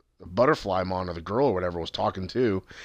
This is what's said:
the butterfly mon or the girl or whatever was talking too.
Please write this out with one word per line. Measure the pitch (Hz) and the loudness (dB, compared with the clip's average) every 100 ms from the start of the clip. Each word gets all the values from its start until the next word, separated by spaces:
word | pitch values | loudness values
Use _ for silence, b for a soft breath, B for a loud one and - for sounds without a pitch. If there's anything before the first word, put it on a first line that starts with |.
| _ _ | _ _
the | 85 | -4
butterfly | 90 131 151 101 92 | 2 4 4 2 0
mon | 92 92 90 | 0 -2 -4
or | |
the | 85 | -6
girl | 80 110 143 | -4 0 2
or | |
whatever | 90 90 87 | 2 -2 -4
was | 82 | -6
talking | - 101 95 90 | -2 -2 -2 -4
too. | 120 120 95 - b | 0 2 0 -4 b